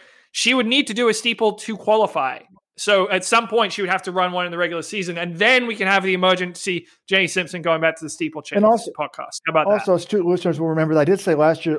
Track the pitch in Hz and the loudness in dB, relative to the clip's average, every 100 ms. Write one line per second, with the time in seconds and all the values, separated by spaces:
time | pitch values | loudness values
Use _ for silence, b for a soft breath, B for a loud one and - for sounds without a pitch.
0 | B B B - 233 262 226 269 254 220 | B B B -4 0 2 2 0 0 0
1 | 240 220 240 220 220 214 - 208 - 214 | 0 0 -2 0 -2 -2 -8 -4 0 2
2 | 196 160 131 123 - _ _ - 208 196 | 2 -2 -4 -6 -16 _ _ -6 0 2
3 | 202 185 - 226 226 233 202 202 180 185 | 2 -2 2 0 2 0 0 -2 -2 -2
4 | 185 180 180 180 175 170 170 170 156 214 | -2 -2 0 -2 -4 -2 -2 -4 -6 -6
5 | 175 170 175 170 220 254 240 208 190 196 | -6 -6 -6 0 2 2 0 -2 0 2
6 | 190 185 185 180 180 175 196 170 b b | 2 2 2 2 -2 -6 -6 -6 b b
7 | - 190 175 185 165 180 165 160 160 160 | -2 0 0 -2 -4 -4 0 2 0 -2
8 | 151 - 156 151 - 202 214 226 - - | -8 -6 -6 -6 -4 2 4 2 -2 -8
9 | 147 - - - 165 156 165 208 196 175 | -8 -10 -14 -10 -2 0 2 2 2 0
10 | - 208 175 180 180 147 165 160 156 156 | 0 0 2 0 0 -2 0 0 2 4
11 | 147 190 190 151 156 160 165 | 4 4 2 4 4 2 -2